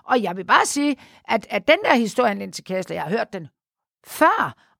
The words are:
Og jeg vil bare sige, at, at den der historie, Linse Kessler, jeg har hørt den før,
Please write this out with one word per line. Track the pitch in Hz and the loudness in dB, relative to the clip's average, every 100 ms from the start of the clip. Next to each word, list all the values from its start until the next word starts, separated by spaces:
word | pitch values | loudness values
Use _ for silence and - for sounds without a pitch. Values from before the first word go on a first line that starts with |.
| - | -2
Og | 254 | 0
jeg | 196 185 | 0 -6
vil | 180 | 2
bare | 262 - | 2 2
sige, | 285 285 269 - _ - | 0 -2 -2 -8 _ -4
at, | 226 - | -4 -2
at | 208 185 | -4 2
den | 320 - | 2 4
der | 247 | 2
historie, | 220 - 240 202 | 0 0 0 -2
Linse | 196 - | -8 -12
Kessler, | - 185 175 170 | -8 -6 -6 -8
jeg | |
har | 151 | -6
hørt | 226 214 | -4 -6
den | 190 156 _ _ _ _ _ - | -8 -14 _ _ _ _ _ -10
før, | - 311 - 156 - _ - | 2 2 2 -4 -8 _ -4